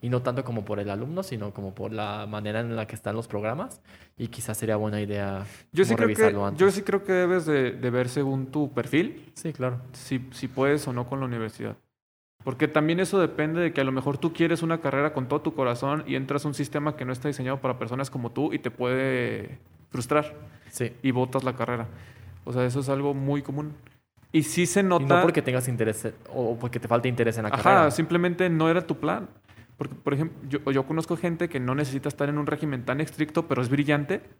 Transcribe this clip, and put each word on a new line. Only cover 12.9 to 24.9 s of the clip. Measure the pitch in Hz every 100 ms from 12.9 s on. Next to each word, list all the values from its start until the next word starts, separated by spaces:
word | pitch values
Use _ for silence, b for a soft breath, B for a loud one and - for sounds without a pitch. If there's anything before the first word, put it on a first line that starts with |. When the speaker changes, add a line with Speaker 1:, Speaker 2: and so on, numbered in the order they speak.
| 170
Speaker 2:
eso | 190 196
depende | 165 - 151 165
de | 170
que | 160
a |
lo | 135
mejor | 131 131 139
tú | 170
quieres | 165 165 165
una | 165 165
carrera | 143 135 151
con | 151 127
todo | 143
tu | 151
corazón | 147 127 120 135 147 -
y |
entras | 131 135 143
a | 151
un |
sistema | 139 143 151 151
que | 147
no | 127
está | 127 147
diseñado | 139 127 131
para | 131 120
personas | 113 127 139
como | 139 117
tú | 123 151
y | 107
te | 123
puede | - 123 131 135 127 117 107 101 - - - _
frustrar. | 120 120 151 147 - - B B
Speaker 1:
Sí. | - 117 -
Speaker 2:
Y | 135
botas | 123 127 135
la | 127 123
carrera. | 117 120 113 B B B B B
O | -
sea, | 123
eso | 123 127
es | 135
algo | 139 143
muy | 139 135 143
común. | 139 143 151 147 - _ _ _ _
Y | 160
sí | 151 -
se | 175 202
Speaker 1:
Y |
no | 196